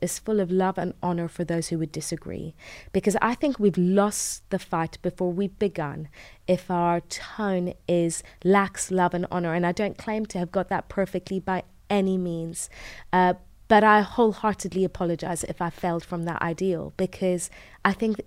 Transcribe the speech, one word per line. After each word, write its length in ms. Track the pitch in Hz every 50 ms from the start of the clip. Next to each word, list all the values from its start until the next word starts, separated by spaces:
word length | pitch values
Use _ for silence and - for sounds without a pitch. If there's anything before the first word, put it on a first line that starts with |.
is 160 | - 175 - -
full 220 | - 220 220 208
of 100 | 196 170
love 300 | 185 185 185 190 190 -
and 160 | 165 180 - - -
honor 240 | 180 180 170 170 165
for 160 | - - 175
those 240 | 151 170 165 156 -
who 100 | 170 160
would 140 | 160 156
disagree. 640 | - 160 - - 170 156 - - 90 - - 165 - - - - - - - -
Because 240 | - 196 - 214 190 -
I 140 | - 226 240
think 240 | - - 294 262 -
we've 180 | 208 202 156 185
lost 720 | 175 180 190 202 202 208 - - - - - - - -
the 80 | 196 185
fight 400 | - - - 165 165 165 - - -
before 280 | 175 175 - 185 180
we've 280 | 175 180 202 185 196 -
begun 500 | 214 196 - - 156 143 - 156 156 147 - - - - - - - -
if 240 | 185 180 - -
our 300 | 180 175 175 170 170 175
tone 760 | 170 - - - - - - - 214 202 190 180 180 180 - - - -
is, 360 | 175 175 170 165 165 - - - - - -
lacks 460 | 175 196 202 196 190 - - - -
love 240 | 185 185 180 175 175
and 140 | 175 180 -
honor. 240 | - 180 175 170 160
And 100 | 175 175
I 100 | 175 175
don't 220 | - 214 196 185
claim 300 | - - 233 214 220 214
to 140 | 208 - 185
have 120 | 175 175
got 180 | - 196 180 -
that 200 | 202 180 - -
perfectly 500 | - - 190 185 - 180 - - 190 190
by 220 | 185 - 185 180 - - - - - -
any 300 | 208 202 190 190 185 185
means. 500 | 180 175 170 165 165 165 170 - - - - - - - - - - - -
Uh, 220 | 185 180 180 180 185 - - - - - -
but 180 | 220 214 214
I 160 | 214 208 214
wholeheartedly 840 | 202 - - - 233 220 196 - - 214 196 - - 185 170 185 190
apologize 600 | 175 - - 185 170 170 165 - 180 175 160 -
if 160 | - 180 -
I 80 | 180 170
failed 340 | - - - 180 170 170 -
from 200 | - 180 170 165
that 180 | 170 165 -
ideal, 520 | - 170 170 - 190 190 175 156 - 156 - -
because 520 | 190 185 - - 190 185 180 175 - - - - - - - - -
I 80 | 202 196
think 260 | - 226 220 214 - -